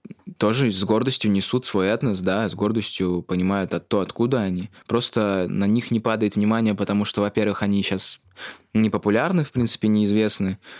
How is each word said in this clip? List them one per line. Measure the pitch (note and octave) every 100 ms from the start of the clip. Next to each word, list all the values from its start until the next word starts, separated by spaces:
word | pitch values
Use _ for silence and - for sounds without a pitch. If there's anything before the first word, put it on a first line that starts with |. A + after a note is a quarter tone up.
| - - - -
тоже | C3 A#2+ B2+
с | F#2
гордостью | G2 A2 B2+ - G#2+
несут | G2 - B2+
свой | - G2 F#2
этнос, | A2+ C3 F#2+
да, | F#2 G2 G#2
с |
гордостью | F#2+ G#2 A2 - - F#2 F2
понимают | - F#2 F#2 G2 F#2
от-, | E2+ -
то, | G#2
откуда | F2 - B2 B2+
они. | G2 F2+ G#2 - -
Просто | A#2 A#2+ A2+ G#2 F#2+ F2+
на | G2 G2+
них | A#2 -
не | A2+
падает | A#2 A2 G#2 G#2+
внимание, | G#2 A2+ A2
потому | G2+ G2+ G2+
что, | G2+ -
во-первых, | G2+ A2 G#2 F#2+
они | G2+ G2+
щас | F#2+ F#2 - - _ - - - _
непопулярны, | A2 A2 G2+ G#2 A2 D#3+ F3+
в | D3
принципе, | B2 A2+ - G#2+
неизвестны, | G#2+ G#2 G#2+ G#2+ - F#2+ F#2+ -